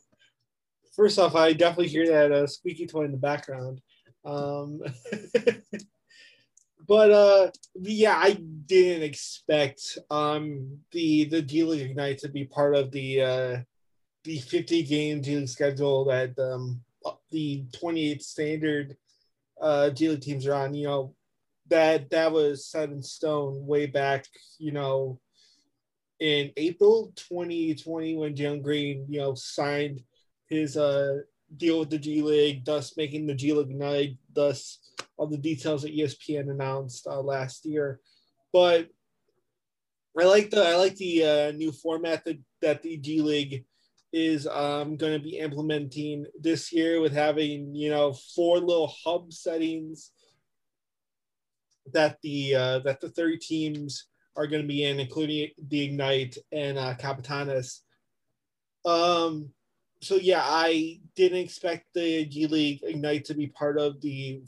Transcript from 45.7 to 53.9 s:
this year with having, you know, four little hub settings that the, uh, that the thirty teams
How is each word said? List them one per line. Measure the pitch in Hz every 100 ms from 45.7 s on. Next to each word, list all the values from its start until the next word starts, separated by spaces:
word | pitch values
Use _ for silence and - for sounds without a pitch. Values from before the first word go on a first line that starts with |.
| 151 143 147 151 147 147 -
this | 160 156 -
year | 170 165 165
with | 156
having, | 143 151 151 151 147 143
you | 147 151
know, | 147 143 127 - -
four | 170 175
little | 175 170 151 -
hub | 160 175 170
settings | 160 180 165 160 160 156 156 - _ _ _ _ _ _ _ _ _ _ _ _ _ _ _ _ _ 131
that | 156 151 -
the, | 151 143 139
uh, | 131 127 131
that | 135 131
the | 175
thirty | - 165 165
teams | - 160 156 151 147